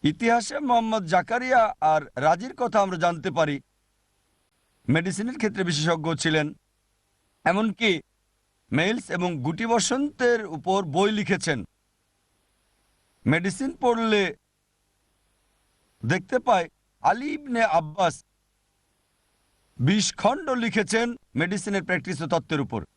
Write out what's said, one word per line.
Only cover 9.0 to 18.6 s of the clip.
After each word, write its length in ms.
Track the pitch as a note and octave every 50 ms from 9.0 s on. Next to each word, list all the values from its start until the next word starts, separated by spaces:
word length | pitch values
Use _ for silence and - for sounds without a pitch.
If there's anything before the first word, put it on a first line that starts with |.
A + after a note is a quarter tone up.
| - -
এবং 180 | - F3+ F3+ F3+ E3+ D3+
গুটি 260 | B2 C#3+ E3 - A3+
বসন্তের 760 | A#3 A#3 A#3 G3 - - C4 C#4+ D4 - _ B3+ A#3+ A#3+ A3+ G#3+ F3+
উপর 320 | D#3 D#3 - F3 F#3+ G3 G3 D#3
বই 220 | C3+ E3+ G3 G#3
লিখেছেন। 480 | A3 G#3 G3+ - G3 F#3 - - D3+ A#2+ F#2 - _ _ _ _ _ _ _ _ _ _ _ _ _ _ _ _ _ _ _ _ _ _ _ _ _ _ _ _ _ _ _
মেডিসিন 460 | - C#3 E3+ F3 G3 - - C4+ C4+ E4+ -
পড়লে 440 | - B3 A#3 A3+ A3+ A3+ G#3+ G#3 G3 F3 - _ _ _ _ _ _ _ _ _ _ _ _ _ _ _ _ _ _ _ _ _ _ _ _ _ _ _ _ _ _ _ _ _ -
দেখতে 340 | A#2 E3+ F#3 F#3 - - B3
পাই 240 | - - A3+ F#3+ E3+ E3 _ _ _ _ _ _ -
আলী 240 | D3 F#3+ A3+ C4 D4+ D#4
ইবনে 280 | D#4 D4 C#4 A#3+ A#3 A3+ G#3+ D#3
আব্বাস 420 | E3+ E3 D3+ D3+ F#3 F#3+ E3+ - - - _ _ _ _ _ _ _